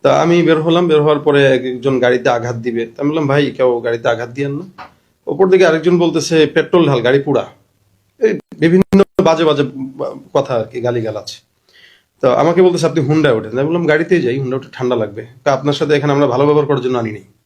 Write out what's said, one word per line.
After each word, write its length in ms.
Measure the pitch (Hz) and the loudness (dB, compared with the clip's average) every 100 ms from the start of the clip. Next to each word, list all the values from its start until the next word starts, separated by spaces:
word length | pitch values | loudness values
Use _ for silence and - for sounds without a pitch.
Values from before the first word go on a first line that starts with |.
তা 180 | 139 143 | 2 2
আমি 220 | 160 170 | 2 2
বের 180 | 165 156 | 2 0
হলাম, 280 | 160 165 175 | 2 0 2
বের 120 | 151 | 2
হওয়ার 180 | 151 151 | 2 0
পরে 280 | 151 143 135 | 2 2 2
একজন 520 | 131 127 127 131 131 | 2 -2 -4 -2 0
গাড়িতে 300 | 123 123 127 | 0 0 0
আঘাত 280 | 120 117 117 | -2 -4 -6
দিবে। 300 | 120 113 113 | -4 -4 -6
তা 160 | - | -4
আমি 80 | 147 | -4
বললাম, 160 | 160 143 | -2 0
"ভাই, 240 | 143 135 | 0 0
কেউ 300 | - 127 120 | 0 0 0
গাড়িতে 280 | 117 117 123 | -4 -4 -4
আঘাত 200 | 113 117 | -4 -6
দিয়েন 240 | 127 143 | -6 -6
না।" 340 | 143 190 - - _ _ _ - | -6 -12 -18 -20 _ _ _ -10
ওপর 220 | - 190 | 0 2
দিকে 180 | 185 180 | 4 4
আরেকজন 320 | 160 165 175 | 2 2 2
বলতেছে, 480 | 175 156 - 160 151 | 2 0 0 2 2
"পেট্রোল 400 | 165 147 180 151 | 0 0 2 2
ঢাল, 140 | 131 | 2
গাড়ি 180 | 120 139 | 2 0
পুড়া।" 280 | 139 123 95 _ _ _ _ _ _ _ | 0 -2 -4 _ _ _ _ _ _ _
এই 200 | 226 202 _ - | -2 -2 _ -2
বিভিন্ন 460 | 160 185 - 196 196 - | 2 4 4 2 2 0
বাজে 220 | 160 160 | 0 2
বাজে 200 | 160 139 127 135 135 - 131 135 - | 0 0 -4 -6 -12 -10 -10 -12 -4
কথা 220 | 143 135 | -4 -2
আর 100 | 120 | -4
কি, 160 | 110 123 | -4 -6
গালিগালাজ। 560 | 120 120 110 107 - - _ _ _ _ - _ _ _ | -4 -4 -6 -10 -14 -20 _ _ _ _ -20 _ _ _
তো 100 | 131 | 0
আমাকে 320 | 123 156 170 | 2 2 4
বলতেছে, 240 | 185 175 160 | 2 2 0
"আপনি 140 | 160 | 0
হুন্ডায় 340 | 139 156 147 | 0 2 2
ওঠেন।" 240 | 110 107 120 | 0 -2 -4
আমি 80 | 147 | -2
বললাম, 200 | 170 165 | -2 0
"গাড়িতেই 360 | 156 170 180 | 0 2 0
যাই, 160 | 123 135 | 0 -4
হুন্ডা 180 | 131 131 | -4 -8
উঠে 120 | - | -10
ঠান্ডা 240 | - 123 120 | -6 -2 -2
লাগবে।" 300 | 104 101 113 - | -4 -8 -16 -6
তা, 80 | 147 | -2
"আপনার 220 | 135 143 | 0 -2
সাথে 200 | 139 151 | -2 0
এখানে 180 | 143 147 | 0 2
আমরা 140 | 139 135 | 2 2
ভালো 200 | 123 143 | 2 2
ব্যবহার 200 | 147 143 | 2 2
করার 140 | 135 | -2
জন্য 180 | 127 123 | -2 -2
আনি 140 | 110 | -4
নাই।" 100 | 104 - _ | -8 -18 _